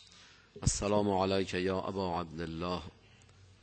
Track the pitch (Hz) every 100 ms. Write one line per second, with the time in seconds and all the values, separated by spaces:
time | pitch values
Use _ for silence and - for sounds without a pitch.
0 | - - - - - - - - 101 104
1 | 104 95 95 98 92 90 95 95 - 98
2 | 92 87 85 78 82 82 90 87 82 -
3 | - - - - - -